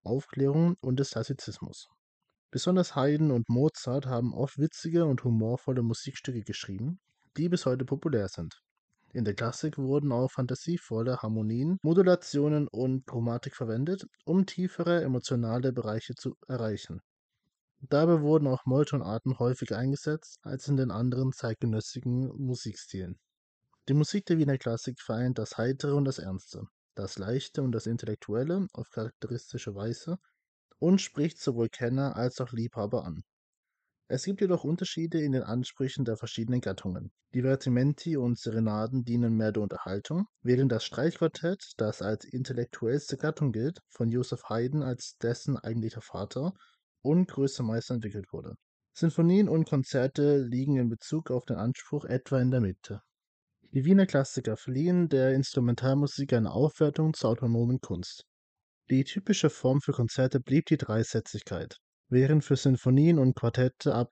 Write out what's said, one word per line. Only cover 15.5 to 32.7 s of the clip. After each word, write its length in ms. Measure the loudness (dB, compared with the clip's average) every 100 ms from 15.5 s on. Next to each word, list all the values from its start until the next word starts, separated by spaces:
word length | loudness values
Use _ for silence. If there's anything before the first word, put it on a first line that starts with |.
| 0 0
Bereiche 400 | -2 -4 -4 -6
zu 200 | -8 -8 -8 -8
erreichen. 520 | -4 -4 -4 -8 -14 -14 _ _ _ _ _ _ _
Dabei 400 | 0 4 6 4
wurden 260 | 6 4 4
auch 200 | 0 2
Molltonarten 720 | 2 2 0 -2 -4 -2 0
häufiger 400 | 0 0 -4 -2
eingesetzt 580 | -2 -2 -4 -6 -8 -18
als 260 | -12 -8 -2
in 80 | 0
den 140 | 0
anderen 420 | 0 -2 0 -2
zeitgenössischen 960 | -2 -4 -2 0 -2 -4 -6 -2 -2 -2 -4
Musikstilen. 800 | -6 -4 -8 -12 -10 -10 -10 -12 _ _ _ _ _ _ 0
Die 60 |
Musik 320 | 2 2 0 0
der 120 | 2
Wiener 200 | 2 0
Klassik 420 | -2 -4 -6 -10
vereint 380 | -6 -2 -2 -2
das 200 | -4 -2
Heitere 380 | -2 -2 0 2
und 80 |
das 160 | 0 -2
Ernste, 420 | -6 -8 -10 -14 -16 _ _
das 240 | -10 -10 -8
Leichte 460 | -4 -4 -4 -4
und 80 | -2
das 140 | -2 -2
Intellektuelle 840 | -4 -4 -8 -4 -2 0 -2 -4
auf 140 | -6 -10
charakteristische 840 | -8 -8 -8 -8 -8 -8 -10 -8
Weise 440 | -6 -6 -6 -6 -8 _ _ _ _ _ -2
und 220 | 4 4
spricht 400 | 2 -2 -2 -2
sowohl 280 | -4 0 -2
Kenner 460 | -2 -2 0 -2
als 260 | 0 -2 -2
auch 120 | -6
Liebhaber 520 | -4 -6